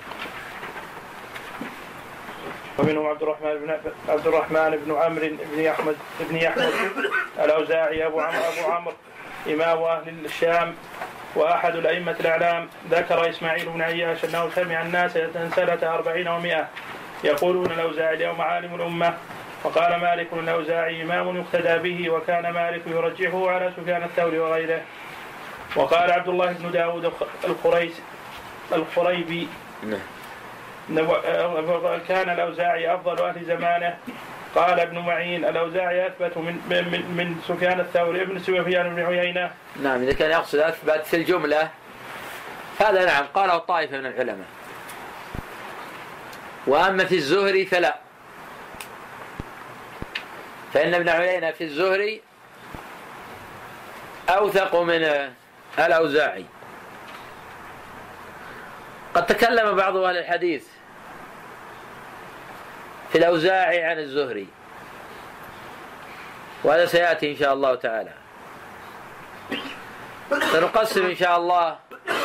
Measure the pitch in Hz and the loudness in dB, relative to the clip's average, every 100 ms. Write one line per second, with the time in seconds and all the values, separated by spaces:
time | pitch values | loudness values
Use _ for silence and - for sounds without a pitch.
0 | - - - - - - - - - - | -10 -12 -12 -12 -14 -12 -12 -12 -14 -16
1 | - - - - - - - - - - | -16 -16 -14 -14 -12 -10 -10 -12 -14 -16
2 | - - - - - - - - 156 151 | -16 -14 -14 -12 -12 -12 -8 0 2 2
3 | 151 151 151 151 151 151 151 156 151 - | 0 0 0 0 -2 -4 -2 -4 -4 -8
4 | - 151 - 165 - 160 160 156 147 147 | 0 2 4 2 2 2 2 2 -2 2
5 | 165 160 156 156 - 151 160 151 156 151 | 2 2 -2 -4 -6 0 0 2 0 -2
6 | - - 151 160 165 - - - 190 269 | -6 -8 -4 0 2 2 2 2 -2 -2
7 | - - - - 151 156 151 160 156 156 | 0 0 -2 0 2 4 2 2 2 0
8 | 160 156 156 165 165 165 160 170 175 - | 0 0 -2 0 -2 -2 -2 -2 -4 -10
9 | - - - - - 156 165 165 165 165 | -18 -18 -16 -10 -4 0 2 2 2 0
10 | 156 165 151 - 165 170 165 165 - - | -4 -10 -8 0 4 4 2 -4 -14 -12
11 | - - - - 156 175 175 165 160 170 | -12 -12 -6 2 2 4 2 2 2 2
12 | 170 160 165 165 175 170 165 - 175 165 | 0 0 2 4 4 2 -4 -12 0 2
13 | 170 170 170 - 165 165 170 165 165 170 | 4 2 2 0 -2 -2 -2 -2 -2 0
14 | 170 165 160 170 165 180 175 165 165 180 | 0 0 -2 0 0 0 0 0 0 2
15 | 175 175 165 170 165 175 175 170 165 165 | 2 2 -2 -2 0 2 2 2 2 0
16 | 165 165 170 170 175 160 147 - - - | 0 -2 0 -2 0 0 -2 -8 -12 -12
17 | - - 151 147 180 180 180 165 165 151 | -14 -2 2 4 4 4 2 0 -2 0
18 | 160 160 170 165 160 175 175 175 170 170 | 0 2 0 0 0 0 -4 -4 -4 2
19 | 170 170 - - - - 151 160 175 175 | 2 0 -8 -14 -14 -6 0 4 4 4
20 | 175 170 170 165 165 165 156 165 165 165 | 2 2 0 -2 0 0 2 0 0 -2
21 | 165 175 180 180 175 175 170 165 175 175 | -2 0 0 -4 -2 0 2 2 2 -2
22 | 170 160 160 170 170 170 170 170 170 165 | 0 0 2 0 0 -2 -2 -2 -2 0
23 | 165 170 180 185 185 185 180 180 165 175 | 0 0 0 2 2 2 0 -4 -2 -2
24 | 170 175 170 160 160 160 160 165 139 - | 0 0 2 2 2 0 0 -2 -4 -14
25 | - - - - - - - 151 143 165 | -16 -14 -14 -14 -14 -14 -4 0 4 6
26 | 180 175 180 180 180 175 170 175 170 170 | 6 4 4 2 2 0 -2 0 2 0
27 | 165 - - - 180 160 170 170 165 - | -2 -2 -6 -4 -2 2 4 4 2 -4
28 | - - - - - - - 175 160 175 | -14 -16 -14 -14 -14 -16 -2 0 0 2
29 | 175 175 165 170 151 - - - 107 101 | 2 2 0 -4 -4 -10 -16 -10 -6 -6
30 | 92 - - - - - - - - 160 | -6 -14 -16 -16 -16 -16 -16 -16 -4 0
31 | 160 160 165 170 175 165 160 170 175 170 | 2 2 2 2 2 0 0 0 2 -2
32 | - 185 180 175 170 156 175 170 165 180 | 0 0 2 0 0 0 2 2 2 0
33 | 175 170 175 175 165 170 170 175 175 170 | 0 0 0 -2 -2 0 2 2 0 -4
34 | - - - - - - 175 175 170 170 | -10 -12 -14 -14 -2 4 4 4 2 0
35 | 175 165 175 175 156 165 165 175 180 180 | -2 0 0 0 0 2 0 2 2 2
36 | 185 180 175 170 165 175 - 180 175 175 | 0 0 -2 -2 -4 -6 0 0 2 -2
37 | 175 175 175 165 - 175 180 180 175 175 | -2 -2 -2 -4 -4 0 2 2 2 2
38 | 170 175 190 190 185 185 175 180 175 170 | 2 2 -2 -2 0 2 4 2 2 0
39 | 170 175 180 180 175 - - - 139 123 | 0 2 2 0 -2 -6 -14 -4 0 2
40 | 127 139 156 160 147 147 160 160 151 156 | 2 4 4 4 4 4 4 2 2 2
41 | - 170 156 180 151 151 160 - - - | 2 0 4 2 4 2 2 -4 -18 -16
42 | - - - - - - - - 208 190 | -14 -14 -12 -12 -14 -14 -14 4 6 8
43 | 180 143 143 196 196 170 - 170 147 135 | 8 6 4 4 4 4 4 2 2 -2
44 | 131 117 120 98 82 - - - - - | -4 -2 -2 -2 -10 -14 -14 -14 -14 -14
45 | - - - - - - - - - - | -14 -14 -12 -12 -12 -14 -14 -14 -14 -14
46 | - - - - - - - 143 185 190 | -16 -16 -16 -16 -16 -6 2 4 4 4
47 | 185 180 139 190 196 190 185 180 165 - | 4 2 4 4 4 2 4 4 4 2
48 | - - - - - - - - - - | -8 -20 -20 -18 -16 -16 -16 -14 -14 -14
49 | - - - - - - - - - - | -16 -16 -16 -12 -14 -12 -16 -16 -16 -12
50 | - - - - - - - 135 165 175 | -10 -10 -12 -14 -16 -16 -2 2 4 4
51 | 170 165 180 180 160 156 165 143 190 190 | 4 4 4 2 0 -2 -4 0 2 4
52 | 208 220 - - - - - - - - | 2 -4 -12 -20 -20 -20 -16 -14 -14 -16
53 | - - - - - - - - - - | -16 -16 -16 -16 -16 -16 -16 -16 -16 -16
54 | - - - 185 208 196 190 170 170 170 | -16 -6 2 4 6 4 4 4 4 4
55 | 160 147 139 123 - - - - 165 165 | 4 2 0 -8 -20 -20 -8 2 4 6
56 | 160 147 135 101 85 - - - - - | 6 4 4 0 -10 -16 -18 -18 -18 -18
57 | - - - - - - - - - - | -16 -16 -16 -18 -18 -16 -16 -16 -16 -16
58 | - - - - - - - - - - | -16 -16 -16 -16 -16 -14 -16 -16 -16 -16
59 | - 175 175 214 240 240 214 190 190 190 | 0 0 4 6 6 6 6 4 4 4
60 | 185 180 160 175 175 143 - - - - | 2 2 0 0 2 0 -4 -20 -20 -20
61 | - - - - - - - - - - | -18 -16 -16 -18 -18 -18 -18 -18 -18 -16
62 | - - - - - - - - - - | -16 -16 -16 -16 -16 -16 -16 -16 -16 -16
63 | - 160 170 170 165 190 175 175 165 160 | 0 6 6 6 6 6 4 4 2 0
64 | 147 139 135 107 98 - - - - - | -2 0 0 -2 -8 -14 -18 -18 -16 -16
65 | - - - - - - - - - - | -16 -16 -16 -16 -16 -16 -16 -16 -16 -16
66 | - - - - - - 151 160 170 170 | -16 -16 -16 -16 -16 0 4 6 6 6
67 | 175 156 147 135 143 139 139 123 123 113 | 6 4 0 2 4 4 4 2 0 -2
68 | 95 - - - - - - - - - | -4 -10 -20 -18 -18 -16 -16 -16 -16 -16
69 | - - - - - - - - - - | -18 -18 -18 -16 -8 -8 -8 -12 -14 -16
70 | - - - 285 - 156 180 226 220 190 | -16 -16 -2 0 4 4 6 4 4 4
71 | 180 170 180 175 175 180 165 151 - - | 2 2 4 4 6 4 4 0 -12 -12
72 | - - | -4 -2